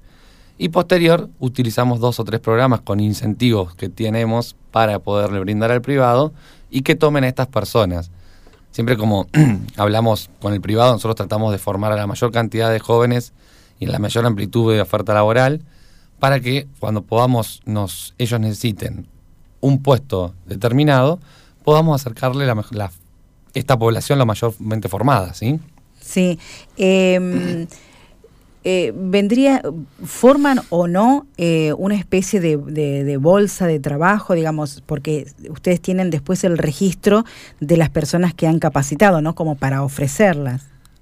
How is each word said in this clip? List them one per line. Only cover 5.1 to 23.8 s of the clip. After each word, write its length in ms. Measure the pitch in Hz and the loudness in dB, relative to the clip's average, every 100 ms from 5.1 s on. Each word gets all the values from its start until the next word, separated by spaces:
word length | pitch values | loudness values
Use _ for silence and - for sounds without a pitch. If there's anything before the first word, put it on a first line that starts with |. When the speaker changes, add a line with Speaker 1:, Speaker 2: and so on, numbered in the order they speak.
| 101 101 101 | -2 0 -2
Speaker 1:
brindar 320 | 95 104 113 | -2 -2 0
al 100 | 123 | 0
privado 520 | 123 139 123 123 151 - - - - | 0 0 2 2 0 -4 -20 -20 -8
y 120 | 135 | -6
que 120 | 135 147 | -2 2
tomen 280 | 151 147 | 2 2
a 60 | 127 | -2
estas 180 | 131 127 | -2 -4
personas. 640 | 110 98 117 95 87 87 - - - - - - | -4 -2 0 0 -2 -8 -16 -20 -20 -20 -20 -14
Siempre 260 | - 117 110 | -6 -2 0
como 300 | 110 98 - - 143 | 0 0 0 4 4
<clears throat> 240 | 98 104 - | 4 -6 -2
hablamos 520 | 104 110 113 104 - - | 0 2 0 -2 -6 -8
con 140 | 101 | -4
el 60 | 101 | -4
privado, 300 | 92 110 123 | -2 2 4
nosotros 240 | 110 110 113 | 2 -2 -4
tratamos 360 | 92 107 110 | -4 -2 -2
de 40 | 98 | -4
formar 360 | - 98 107 | -4 -4 -2
a 20 | 104 | -2
la 120 | 104 | -4
mayor 240 | - 120 | -2 -2
cantidad 400 | 120 110 113 113 | -2 -2 -2 0
de 80 | 110 | 0
jóvenes 540 | - 117 120 123 - - - _ _ - | 2 2 2 0 -4 -16 -20 _ _ -10
y 60 | 95 | -6
en 60 | |
la 80 | - | -4
mayor 260 | 104 117 120 | -2 0 0
amplitud 460 | 101 101 117 113 | 0 -2 0 2
de 100 | 107 | 2
oferta 320 | 95 104 101 | 0 -2 0
laboral 480 | 104 107 117 131 156 - - - - - - | 2 4 4 2 0 -10 -20 -20 -20 -20 -2
para 220 | 135 139 | 0 0
que 260 | 120 139 139 - | 0 -4 -6 -8
cuando 220 | 104 107 | -4 -4
podamos, 600 | 85 110 127 123 107 - - | -2 2 4 2 -2 -8 -6
nos, 480 | 104 95 - - - | -4 -4 -8 -12 -6
ellos 220 | 117 117 | -4 -2
necesiten 680 | 110 104 117 98 - - - - - - - - | -2 -2 -4 -4 -8 -10 -16 -20 -20 -20 -20 -4
un 200 | 139 135 | 0 2
puesto 540 | 139 120 - 92 87 - - | 2 0 0 -4 -4 -8 -14
determinado, 720 | 95 120 131 151 131 135 180 - - _ _ | -4 0 2 4 4 2 0 -8 -20 _ _
podamos 360 | 151 151 165 139 | 2 4 4 0
acercarle 460 | 120 113 131 131 135 | -4 -6 -4 -2 0
la 100 | 107 | -2
mej-, 160 | - | -4
la, 200 | 107 95 - - _ _ _ _ | -6 -8 -10 -20 _ _ _ _
esta 240 | 127 - | -6 -2
población 420 | 120 | 0